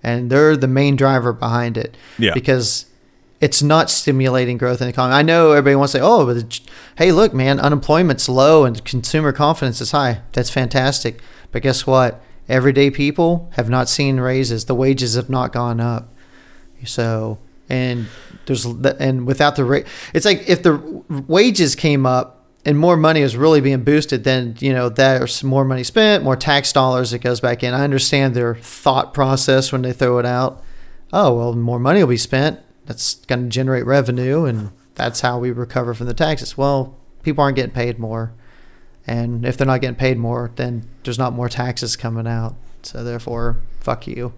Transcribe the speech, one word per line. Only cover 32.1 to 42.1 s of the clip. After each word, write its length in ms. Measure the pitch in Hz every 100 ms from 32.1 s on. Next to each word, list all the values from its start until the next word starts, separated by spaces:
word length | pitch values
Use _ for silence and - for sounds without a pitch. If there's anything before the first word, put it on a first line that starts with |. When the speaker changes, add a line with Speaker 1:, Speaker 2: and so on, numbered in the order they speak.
| 120
Speaker 1:
spent. 400 | - 131 151 165 _ _ -
That's 280 | 117 - - -
gonna 200 | 123 123
generate 380 | 117 131 131 120
revenue, 580 | 139 123 123 127 147
and 260 | 156 113 104 - _
that's 280 | - 120 117
how 160 | 127 123
we 120 | 123
recover 440 | 120 120 127 120
from 120 | 110 120
the 80 |
taxes." 440 | 117 156 147 - -
Well, 360 | 139 139 131 - - -
people 200 | - 147
aren't 140 | 139 135
getting 140 | 120
paid 240 | 131 120 113
more. 340 | 113 113 113 - - - - - - - -
And 380 | 117 120 120
if 120 | 120 127
they're 80 | 135
not 160 | 131
getting 140 | 127 120
paid 200 | 131 120
more, 320 | 117 120 120 113
then 280 | 123 120 110 -
there's 160 | - 120
not 160 | 127
more 160 | 120 120
taxes 440 | - 127 120 120 -
coming 300 | 117